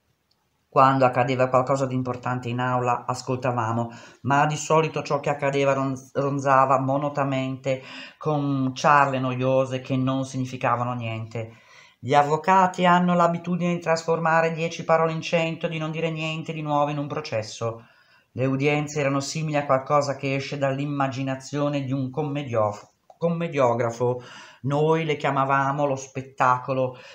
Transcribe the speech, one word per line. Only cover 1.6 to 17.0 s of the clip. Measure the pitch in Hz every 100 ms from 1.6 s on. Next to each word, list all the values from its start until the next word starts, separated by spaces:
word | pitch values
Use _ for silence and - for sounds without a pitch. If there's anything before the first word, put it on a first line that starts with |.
| 131 135 131
di |
importante | 127 127 123 123 127 120
in | 123
aula, | 127 123 123 - -
ascoltavamo, | 123 - 127 131 120 110 120 117 - - -
ma | 120 143
di | 156 147
solito | - 160 156 151
ciò | - 143
che | 156
accadeva | 143 139 139 139
ronz-, | 135 135 127 -
ronzava | 139 139 139 135 135 135 131
monotamente | 135 139 143 143 139 131 131 131 139 131 - - - -
con | 156 147 143 135 131
ciarle | 127 156 143 135 131
noiose | 127 123 131 131 131 127
che | 123 131
non | 131 135
significavano | 131 131 127 131 127 120 123
niente. | 123 117 110 110 117 113 - _ - - _
Gli | 113
avvocati | 143 143 151 190 190 180 180
hanno | 180 175 180
l'abitudine | 175 170 170 175 175 175
di | 170
trasformare | 165 165 - 160 160 165 165
dieci | 160 165 165
parole | 156 160 160
in | 160
cento, | - 170 165 160 165
di | 160
non | 156
dire | 160 165
niente | 160 160 160 165
di | 156
nuovo | 151 147 147
in |
un | 147